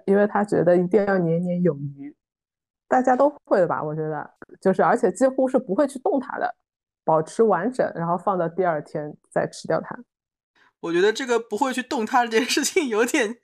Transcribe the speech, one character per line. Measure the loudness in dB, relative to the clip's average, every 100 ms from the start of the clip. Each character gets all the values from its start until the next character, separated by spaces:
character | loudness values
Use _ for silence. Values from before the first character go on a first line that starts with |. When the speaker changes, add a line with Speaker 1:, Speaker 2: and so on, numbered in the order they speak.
| 0
Speaker 1:
因 | 2
为 | 2
他 | 0
觉 | 0 2
得 | 4 2
一 | 4
定 | 2
要 | 2 0
年 | 0 -2
年 | -2 0
有 | 0 -2
余。 | -8 -12 -18 -20 _ _ _ _ _ _ -2
大 | 0
家 | 2 2
都 | 2 0
会 | 0 2 2
吧， | -2
我 | -4
觉 | -6
得， | -6 -6 -10 _ -20 -4
就 | 0
是， | 2
而 | 4 4
且 | 0
几 | 2 0
乎 | 2 0
是 | 0
不 | 0
会 | 0 -2
去 | -2
动 | -2 -2
它 | -2 -4
的， | -6 -6 _ _ _ _
保 | 0 0
持 | 0 2
完 | 2 2 0
整， | -2 -2
然 | -2 -2
后 | -2
放 | -2 -2
到 | -2
第 | -2
二 | -2 -2
天 | -6 -10 -10 -14 _
再 | -4 -4
吃 | -6 -4
掉 | -4
它。 | -4 -14 -18 _ _ _ _ _ _ _
Speaker 2:
我 | -4
觉 | 2
得 | 2
这 | 0
个 | -2 -2
不 | -2 -2
会 | -2
去 | -2
动 | -4 -4
它 | 0 0
这 | 2
件 | 0
事 | 0 0
情 | 0 0 0
有 | 0 0
点， | 0 -2 -6